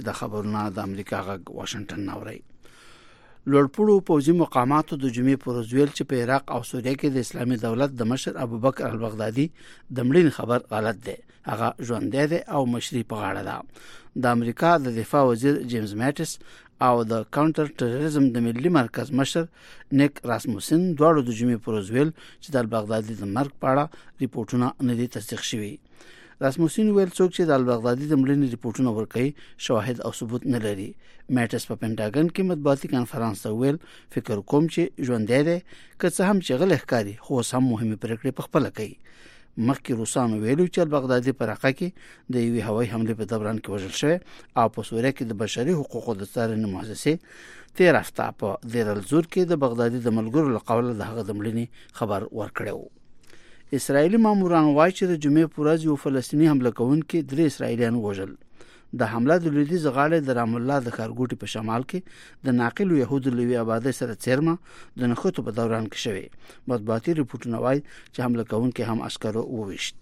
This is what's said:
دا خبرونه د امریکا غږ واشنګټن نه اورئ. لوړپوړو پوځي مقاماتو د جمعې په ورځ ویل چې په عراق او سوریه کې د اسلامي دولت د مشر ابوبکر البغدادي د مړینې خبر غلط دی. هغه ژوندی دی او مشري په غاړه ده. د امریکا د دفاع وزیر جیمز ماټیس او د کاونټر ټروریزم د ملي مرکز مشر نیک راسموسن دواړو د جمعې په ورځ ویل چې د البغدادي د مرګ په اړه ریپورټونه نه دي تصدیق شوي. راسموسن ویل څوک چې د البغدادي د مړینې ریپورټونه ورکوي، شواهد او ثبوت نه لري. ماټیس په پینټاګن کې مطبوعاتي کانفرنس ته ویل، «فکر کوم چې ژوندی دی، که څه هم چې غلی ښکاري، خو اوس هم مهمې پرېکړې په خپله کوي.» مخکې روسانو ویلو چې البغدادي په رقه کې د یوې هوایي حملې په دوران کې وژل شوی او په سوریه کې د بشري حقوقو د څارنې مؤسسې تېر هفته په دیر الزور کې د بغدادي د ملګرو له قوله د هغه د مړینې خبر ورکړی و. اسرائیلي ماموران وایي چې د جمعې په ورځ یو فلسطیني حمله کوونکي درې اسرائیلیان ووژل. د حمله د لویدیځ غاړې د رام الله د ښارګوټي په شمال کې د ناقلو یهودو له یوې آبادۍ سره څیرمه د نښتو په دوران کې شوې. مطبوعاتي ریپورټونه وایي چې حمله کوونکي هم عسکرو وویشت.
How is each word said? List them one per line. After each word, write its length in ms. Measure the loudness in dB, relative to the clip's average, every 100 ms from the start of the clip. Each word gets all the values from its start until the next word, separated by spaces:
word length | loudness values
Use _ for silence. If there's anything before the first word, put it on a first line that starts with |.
| -8
دا 60 | -8
خبرونه 420 | -6 -6 -4 -4 -4
د 100 | -6 -8
امریکا 340 | -8 -6 -6 -6
غږ 140 | -10 -12 -12
واشنګټن 420 | -10 -10 -10 -8 -8
نه 60 | -8
اورئ. 240 | -12 -14 -18 -20 -20 -20 -20 -20 -20 -20 -20 -10 4
لوړپوړو 520 | 4 4 4 6 6 6
پوځي 260 | 4 4 4
مقاماتو 580 | 2 2 4 2 0 -4
د 80 | -2 0
جمعې 220 | 2 2
په 40 | -2
ورځ 160 | -6 0 2
ویل 140 | 2
چې 120 | 0 -4
په 60 | -2
عراق 280 | 0 -2 -2 -6
او 40 |
سوریه 320 | -6 -6 -4 -2
کې 100 | 0
د 60 | 0 -2
اسلامي 320 | -4 -2 -2
دولت 320 | -2 0 0 0
د 80 | -2
مشر 260 | -2 -4 -6
ابوبکر 420 | -6 0 0 0 -4
البغدادي 580 | -4 -6 -4 -4 -2 -2 -4 -20 -20 -10 -2
د 20 | 4
مړینې 240 | 6 6 2
خبر 220 | -2 -2 -2
غلط 280 | -2 -2 -4 -10
دی. 120 | -16 -18 _ -8
هغه 180 | -2 -2 -4 -6
ژوندی 380 | -4 -2 0 0
دی 80 | 0 -2 -2
او 60 | 0 -2
مشري 280 | -4 -6
په 120 | -4 -4
غاړه 220 | -4 -4 -6
ده. 80 | -8 -12 -20 -20 -20 -12 -2
د 40 | 2 2
امریکا 340 | 0 2 4 4
د 180 | 2 -4
دفاع 240 | 0 4 4
وزیر 280 | 4 2 0 -2
جیمز 220 | -4 -4 -2
ماټیس 300 | -2 -2 -6 -8 -16 -20 -20 _ 4
او 80 | 4 2
د 20 | -2 -2 0
کاونټر 300 | 2 2 -2 -2
ټروریزم 480 | -2 0 0 4 4
د 160 | 4 0
ملي 240 | 0 2 4
مرکز 320 | 2 -2 -2 0
مشر 240 | 0 0 -4 _ -20 -20 0 2
نیک 260 | 2 0 -4
راسموسن 500 | -2 -2 -6 0 2 2 4
دواړو 260 | 6 6 2
د 40 | 0
جمعې 200 | 0 0
په 60 | -2
ورځ 160 | -4 -2
ویل 200 | 0 0 -2 -16 -20
چې 80 | -4
د 40 | -2
البغدادي 500 | 0 -2 -2 -4 -4 -8
د 40 | -4 -2
مرګ 160 | -4 -2
په 60 | 0
اړه 140 | 0 -2 -8 -20 -8
ریپورټونه 440 | -6 -4 -4 0 0 -2 -2
نه 60 | -2
دي 80 | -4 -6
تصدیق 280 | -10 -8 -6
شوي. 220 | -6 -8 -12 _ -20 -20 -20 -20 -4
راسموسن 440 | -2 2 0 2 4
ویل 200 | 4 2 2
څوک 120 | 2 2
چې 80 | 2
د 40 | 4
البغدادي 460 | 4 2 2 0 2
د 80 | 2
مړینې 260 | 4 2 0
ریپورټونه 360 | -2 -4 0 0
ورکوي، 360 | 0 -4 -2 -2 -4 -16 -10 0
شواهد 320 | 0 0 -4 -6
او 60 | -6
ثبوت 260 | -6 -4 -2
نه 60 | -2
لري. 260 | -2 -6 -10 -14 -20 -18 -2 0
ماټیس 280 | 0 -4 -6
په 60 | -6
پینټاګن 460 | -4 -2 -2 0 0
کې 160 | 0 -2
مطبوعاتي 360 | 0 2 0 0
کانفرنس 500 | -2 -2 -4 -4 -4
ته 60 | -4 0
ویل، 180 | 0 0 -8 -20 -10 -8
«فکر 260 | -4 -6 0
کوم 140 | 2 2
چې 340 | 0 -2 -4 -2
ژوندی 340 | -2 2 2 2
دی، 100 | -2 -6 -20 -20 -4
که 80 | -2 0
څه 60 | 2
هم 80 | 2 0
چې 60 | 0
غلی 160 | 2 2
ښکاري، 320 | 2 -2 -2 -8
خو 140 | -4 -2
اوس 120 | 0 0
هم 80 |
مهمې 340 | 2 2 -2 -4
پرېکړې 280 | -6 -4 -6 -6
په 60 | -2
خپله 220 | -2 0 -4
کوي.» 180 | -10 -12 -20 -20 -20 -20 -14 -2 -2
مخکې 240 | -2 -4 -4
روسانو 380 | -2 -2 0 0
ویلو 220 | 0 2 2
چې 120 | 2
البغدادي 500 | 0 0 2 2 0 -2
په 60 | -4
رقه 200 | 0 -2 0
کې 120 | -6 -8 -20 -16 -6
د 20 | -2 0
یوې 160 | 0 -2
هوایي 220 | -2 -2
حملې 200 | -2 -2 -4
په 60 | -4
دوران 260 | -4 -4 -4
کې 100 | -6
وژل 240 | -8 -6 -2
شوی 180 | 0 0 -4 -20 -4 0
او 80 | 0 -2
په 60 | -6
سوریه 220 | -2 0 -2
کې 60 | -6
د 40 | -4
بشري 320 | -4 -2 0 -2
حقوقو 340 | -4 -6 -6 -6
د 60 | -6
څارنې 340 | -4 -2 -2 -2
مؤسسې 400 | -4 -8 -2 0 -2 -4 -20 -20 -20 -10 4
تېر 160 | 6 6
هفته 240 | 2 -4 -6 -4
په 80 | -6 -6 -4
دیر 140 | -2 0
الزور 360 | -2 0 0 2
کې 100 | 0 0
د 100 | 2
بغدادي 360 | 0 2 0 0
د 80 | 0 0
ملګرو 380 | 0 2 2 0
له 60 | 0
قوله 240 | 0 0
د 80 | -4 -6
هغه 140 | -6 -6
د 40 | -6
مړینې 280 | -4 -4 -6 -10 -20 -6
خبر 220 | -4 -2 -4 -8
ورکړی 340 | -8 -6 -6 -8
و. 80 | -12 -20 -20 -20 -20 -20 -20 -20 -6 -4
اسرائیلي 400 | 2 4 6 6 6
ماموران 400 | 6 4 6 6
وایي 220 | 6 4 4
چې 80 | 0
د 20 | 2
جمعې 220 | 4 6 4
په 80 | 2
ورځ 180 | 2 2 2
یو 100 | 0
فلسطیني 480 | 0 -2 0 4 6
حمله 220 | 6 2 2
کوونکي 420 | 2 2 2 -2
درې 240 | 0 2 2
اسرائیلیان 420 | 0 -4 0 2 0
ووژل. 380 | -2 -4 -8 -12 -20 -20 -20 -20 -10 -2
د 80 | 0
حمله 240 | 2 4 4
د 40 | 4
لویدیځ 300 | 2 2 2 0 2
غاړې 240 | 4 2 2
د 20 | 0
رام 140 | 0 0
الله 200 | 0 0 -2
د 40 | -4
ښارګوټي 400 | -6 -4 -4 -4
په 60 | -8
شمال 320 | -6 -2 -2 -2
کې 100 | -8 -10 -18 -20 -6 0
د 20 | 2
ناقلو 400 | 2 0 2 2
یهودو 340 | 2 0 0
له 80 | 0
یوې 160 | 0 0
آبادۍ 300 | 0 0 -2 -2
سره 140 | -6 -4
څیرمه 300 | 0 2 2 0 -6 -20 -16 -4
د 20 | -2
نښتو 340 | 0 -2 -2 -4
په 40 | -2
دوران 300 | -2 -2 -4
کې 100 | -6
شوې. 220 | -6 -6 -8 -18 -20 -12 -4
مطبوعاتي 420 | -4 -2 -2 0 -2
ریپورټونه 380 | -4 -6 -6 -2 0
وایي 160 | 0 -4 -16 -14
چې 60 | -4 -2
حمله 180 | -2 -2
کوونکي 300 | -2 0 -2 -2
هم 100 | -4 -4
عسکرو 360 | -6 -4 -4 -6
وویشت. 460 | -6 -8 -8 -10 -10